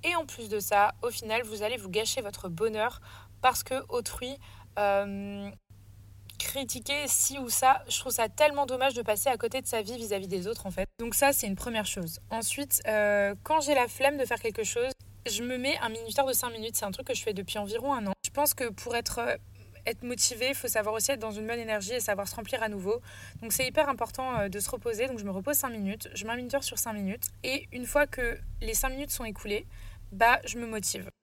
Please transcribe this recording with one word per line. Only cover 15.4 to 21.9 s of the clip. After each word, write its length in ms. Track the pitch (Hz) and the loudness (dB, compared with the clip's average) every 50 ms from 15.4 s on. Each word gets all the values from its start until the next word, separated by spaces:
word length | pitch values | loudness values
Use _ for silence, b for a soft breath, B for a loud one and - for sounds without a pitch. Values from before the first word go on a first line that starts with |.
me 160 | 240 247 254 247 | -2 -2 -2 0
mets 200 | 247 269 311 - | 0 0 0 0
un 100 | - 226 | 0 -4
minuteur 380 | 220 226 226 226 208 - 277 262 | -4 -4 -6 -2 2 2 4 4
de 60 | 254 | 4
cinq 180 | - - 247 | 2 0 0
minutes. 240 | 233 226 220 226 220 | -4 -4 -6 -2 -2
C'est 100 | - - | -2 -2
un 60 | 202 | -2
truc 160 | 185 - - - | -4 -6 -4 -2
que 80 | - | -2
je 80 | - - | 0 0
fais 100 | 226 208 | -2 -2
depuis 240 | 185 196 175 - 214 | -2 -4 -4 -4 -4
environ 380 | 208 196 208 233 240 277 285 | -4 -2 -4 -2 0 0 0
un 100 | 247 214 | 0 0
an. 80 | 196 196 _ _ | -2 -4 _ _
Je 60 | - | -4
pense 240 | - 277 294 302 - | 2 4 4 4 4
que 160 | - 262 233 | 2 -2 -4
pour 260 | 196 - - 240 233 | -4 -6 -6 -2 0
être, 220 | 233 233 - - - | 0 0 0 -2 -2
euh, 180 | 233 - - - - - - - - - - - - | 0 0 0 -2 -4 -14 -20 -20 -20 -20 -20 -8 -4
être 180 | - 226 - - | -4 -4 -4 -4
motivé, 500 | 240 247 226 - - 247 220 240 262 277 | -6 -2 0 0 0 2 2 0 0 0
faut 140 | - - 240 | 0 -2 0
savoir 260 | - 220 208 208 214 | 0 2 2 2 0
aussi 180 | 226 214 - | 0 0 0
être 80 | 277 240 | 0 0
dans 120 | 214 220 | -2 -6
une 160 | 208 208 214 220 | -4 -4 -4 -4
bonne 120 | 233 233 | -4 -4
énergie 340 | 233 220 214 214 196 185 | -2 -2 -2 -2 -2 -2